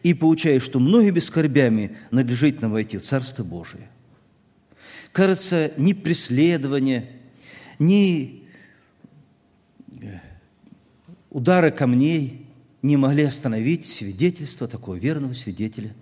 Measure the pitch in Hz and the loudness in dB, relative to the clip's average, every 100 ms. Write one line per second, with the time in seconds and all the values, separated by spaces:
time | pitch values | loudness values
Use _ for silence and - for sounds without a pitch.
0 | 175 156 160 160 165 135 131 131 135 233 | 0 2 4 4 4 2 2 0 4 6
1 | 208 170 - 160 156 143 123 110 98 - | 4 2 0 0 2 2 4 2 -2 -10
2 | - 120 120 123 147 - 110 110 107 98 | -2 0 0 2 0 0 -2 -4 -4 -8
3 | - 135 127 - 87 85 82 95 - _ | -6 -4 -4 -10 -10 -12 -14 -18 -20 _
4 | _ _ _ _ _ _ _ _ - - | _ _ _ _ _ _ _ _ -20 -20
5 | - - 190 185 - 175 151 - 175 196 | -6 2 2 2 0 0 0 0 0 0
6 | 160 170 - 127 170 165 135 139 135 123 | -2 -4 -2 2 2 2 -2 -2 0 -2
7 | - - - _ - - - - 160 202 | -6 -16 -20 _ -20 -20 -16 0 4 4
8 | 196 165 127 - - - - _ _ _ | 4 0 -4 -14 -20 -20 -20 _ _ _
9 | - _ _ _ _ _ _ _ - 127 | -20 _ _ _ _ _ _ _ -20 -20
10 | 104 90 80 85 _ _ _ - _ _ | -18 -18 -20 -20 _ _ _ -20 _ _
11 | - 175 _ 139 123 180 160 156 127 123 | -20 -20 _ -4 2 4 4 2 0 2
12 | 151 160 131 - - - _ _ 139 143 | 2 0 -4 -10 -20 -20 _ _ 0 2
13 | 135 147 147 131 120 110 123 165 - - | 2 2 0 -2 -6 -2 -2 -2 -4 -8
14 | 101 92 175 175 147 - 120 104 - 90 | -8 -2 -2 -2 -10 -10 -10 -10 -12 -6
15 | 127 151 135 123 107 87 107 - 107 107 | -4 -4 -6 -8 -10 -8 -8 -8 -14 -16